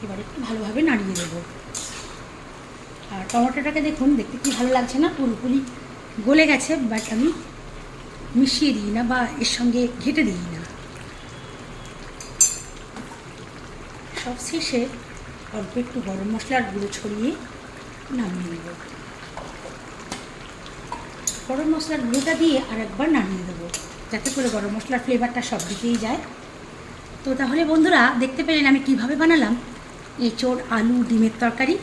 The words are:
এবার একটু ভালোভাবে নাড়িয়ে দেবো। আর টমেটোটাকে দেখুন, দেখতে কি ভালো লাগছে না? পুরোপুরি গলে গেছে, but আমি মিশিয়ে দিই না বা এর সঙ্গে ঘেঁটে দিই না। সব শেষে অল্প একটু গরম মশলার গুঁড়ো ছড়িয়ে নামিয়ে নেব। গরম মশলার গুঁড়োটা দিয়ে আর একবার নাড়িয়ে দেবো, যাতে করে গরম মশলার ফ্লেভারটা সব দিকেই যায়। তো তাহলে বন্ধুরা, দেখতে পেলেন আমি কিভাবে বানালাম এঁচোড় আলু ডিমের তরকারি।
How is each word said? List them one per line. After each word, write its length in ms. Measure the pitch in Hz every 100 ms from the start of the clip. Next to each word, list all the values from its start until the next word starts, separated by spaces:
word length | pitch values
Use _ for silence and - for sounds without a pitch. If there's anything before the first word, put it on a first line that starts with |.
এবার 140 | 214 190
একটু 140 | 214 - 233
ভালোভাবে 340 | 226 208 220 320
নাড়িয়ে 240 | 240 190 180
দেবো। 180 | 170 170 170 - - - - - - - - - - - - - - - -
আর 80 | 196 190
টমেটোটাকে 500 | 240 247 262 277 302 302
দেখুন, 200 | 302 262 277
দেখতে 180 | 196 247
কি 80 | 277 214
ভালো 120 | 247 254
লাগছে 200 | 240 262
না? 60 | 330 -
পুরোপুরি 420 | 262 220 254 269 262 - - - - - 214
গলে 180 | 302 311
গেছে, 220 | 269 - 311 240
but 160 | 220 -
আমি 140 | 220 294 330 - - - - - - - - - 233
মিশিয়ে 340 | 269 - 302 220
দিই 140 | 208 214
না 60 | 240
বা 100 | 254 233 -
এর 80 | 226 -
সঙ্গে 240 | 240 240 240 -
ঘেঁটে 200 | 269 302 233
দিই 180 | 180 175
না। 60 | 165 165 - - - - - - - - - - - - - - - - - - - - - - - - - - - - - - - - - - -
সব 140 | 247 247 -
শেষে 320 | 330 - 247 247 - - - - - - 214
অল্প 140 | 196 247
একটু 140 | 247 254 196
গরম 200 | 190 196
মশলার 280 | 220 - 262 214
গুঁড়ো 180 | 196 202 -
ছড়িয়ে 340 | 214 208 233 381 - - - - - - - 262
নামিয়ে 300 | 214 180 175
নেব। 140 | 165 165 170 - - - - - - - - - - - - - - - - - - - - - - - - - - -
গরম 200 | 262 311
মশলার 260 | 320 - 302 240
গুঁড়োটা 280 | 254 285 320
দিয়ে 140 | 330 262 -
আর 80 | 220 214
একবার 220 | 196 302 285
নাড়িয়ে 280 | 190 185 180
দেবো, 180 | 165 170 - - - -
যাতে 180 | 220 262
করে 140 | 254 247 214
গরম 160 | 202 214
মশলার 260 | - 254
ফ্লেভারটা 380 | 254 247 240 247 247
সব 100 | 208 -
দিকেই 280 | 196 233 233
যায়। 160 | 220 302 - - - - - - - - - -
তো 40 | - 262
তাহলে 220 | 262 294 320
বন্ধুরা, 300 | 320 320 330 240 254
দেখতে 200 | 254 - 320
পেলেন 180 | 311 277
আমি 80 | 269 269
কিভাবে 300 | 262 233 285
বানালাম 320 | 320 330 220 240 - - - - - - 240
এঁচোড় 340 | 220 254 247 - 226
আলু 180 | 226 247 233
ডিমের 240 | 226 220 220
তরকারি। 320 | 233 226 262 392